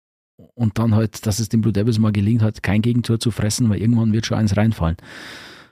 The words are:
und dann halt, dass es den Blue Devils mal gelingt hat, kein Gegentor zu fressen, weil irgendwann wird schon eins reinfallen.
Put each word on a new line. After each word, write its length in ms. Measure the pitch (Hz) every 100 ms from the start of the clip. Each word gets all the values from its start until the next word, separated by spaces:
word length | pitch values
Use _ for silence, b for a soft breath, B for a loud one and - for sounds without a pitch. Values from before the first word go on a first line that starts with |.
| _ _ _ _ -
und 240 | - 110 110
dann 160 | 117
halt, 320 | 107 110 - 113
dass 120 | 101
es 100 | 107
den 140 | 113
Blue 100 | 110
Devils 260 | 98 113 110
mal 140 | 110
gelingt 300 | 104 101 117
hat, 200 | 110 -
kein 200 | - 107
Gegentor 360 | 117 120 113 117
zu 120 | 117
fressen, 400 | - 107 - 117
weil 100 | 95
irgendwann 320 | 110 117 113
wird 140 | 113 -
schon 100 | 107
eins 220 | 107 95
reinfallen. 400 | 110 107 82 82 B B B B B B B